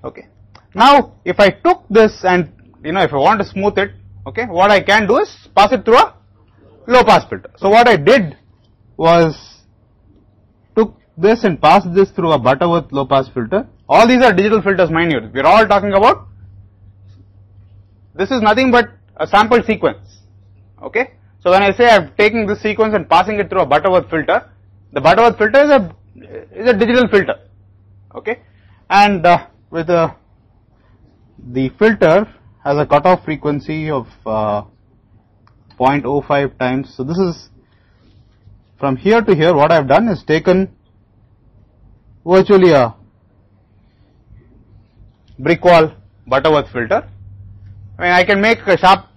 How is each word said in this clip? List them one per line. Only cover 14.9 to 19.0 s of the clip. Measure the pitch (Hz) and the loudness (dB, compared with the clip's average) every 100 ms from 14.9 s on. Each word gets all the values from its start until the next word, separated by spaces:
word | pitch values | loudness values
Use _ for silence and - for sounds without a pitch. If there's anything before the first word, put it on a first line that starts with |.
mind | 160 170 | -2 -2
you. | 139 110 | -4 -6
We're | 123 147 | -2 2
all | 208 214 | 2 2
talking | 202 202 | 0 0
about, | 196 226 - - - - - - _ - _ - - _ _ _ _ _ - _ _ _ | 0 2 0 -8 -20 -20 -20 -20 _ -20 _ -20 -20 _ _ _ _ _ -20 _ _ _
this | - 190 | -10 -6
is | 262 | -2
nothing | 214 220 262 | 0 0 2
but | 240 220 - | 0 -2 -10